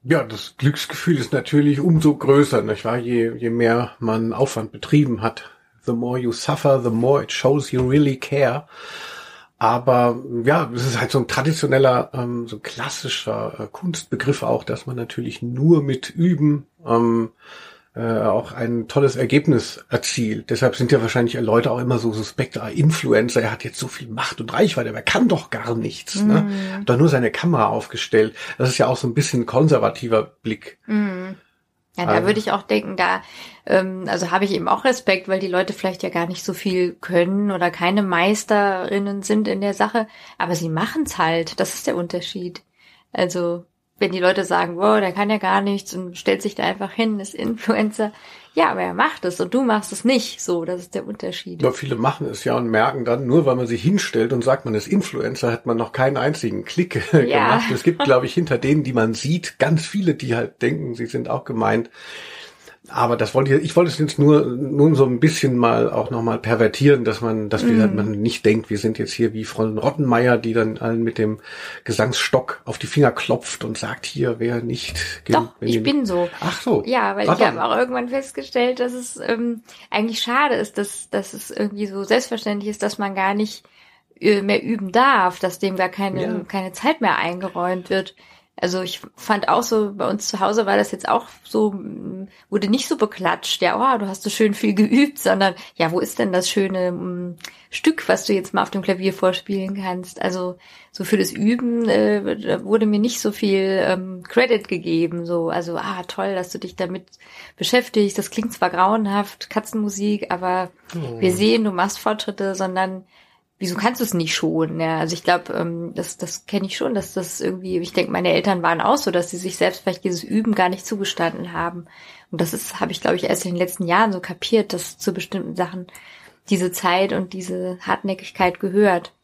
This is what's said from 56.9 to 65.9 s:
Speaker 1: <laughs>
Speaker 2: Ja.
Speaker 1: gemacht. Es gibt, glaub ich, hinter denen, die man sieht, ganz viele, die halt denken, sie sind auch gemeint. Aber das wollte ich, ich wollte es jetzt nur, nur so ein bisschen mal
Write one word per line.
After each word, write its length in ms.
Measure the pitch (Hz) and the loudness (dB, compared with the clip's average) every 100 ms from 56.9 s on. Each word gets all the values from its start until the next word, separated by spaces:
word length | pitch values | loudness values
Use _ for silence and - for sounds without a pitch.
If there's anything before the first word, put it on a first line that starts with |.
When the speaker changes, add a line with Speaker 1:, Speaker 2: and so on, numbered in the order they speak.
| 113 - | -2 4
Speaker 1:
<laughs> 40 | |
Speaker 2:
Ja. 280 | 160 123 143 135 233 | 4 6 2 4 2
Speaker 1:
gemacht. 140 | 226 | 2
Es 100 | - | 2
gibt, 220 | - 165 | 0 2
glaub 180 | 285 127 | 4 4
ich, 100 | 123 | 4
hinter 240 | - 156 120 | -2 0 0
denen, 260 | 135 151 | 4 2
die 80 | 131 | 2
man 220 | 120 113 | 2 2
sieht, 440 | 110 135 175 - - | 0 -2 -2 -4 -2
ganz 260 | 147 156 - | 2 2 0
viele, 280 | 202 180 | 0 0
die 220 | 151 127 117 | 0 -2 -2
halt 260 | 117 _ | -2 _
denken, 320 | 123 156 123 | -2 0 -6
sie 120 | 117 117 | -6 -6
sind 220 | 127 120 | -6 -4
auch 160 | 123 | -4
gemeint. 460 | - 113 107 110 117 - - - - - - - - - - | -4 0 2 2 -2 -12 -18 -16 -16 -18 -20 -20 -20 -20 -8
Aber 260 | - 120 117 | -2 0 0
das 160 | 110 | 2
wollte 200 | 131 139 135 | 2 4 2
ich, 80 | |
ich 120 | 156 170 | 4 2
wollte 140 | 175 | 2
es 80 | - | 0
jetzt 200 | 151 - | -2 4
nur, 280 | 143 151 139 | 6 6 4
nur 480 | 123 139 143 156 | -2 -2 4 6
so 100 | 135 | 6
ein 160 | 135 120 | 4 6
bisschen 380 | 156 - 135 123 | 4 4 2 4
mal 320 | 117 117 117 | 4 4 2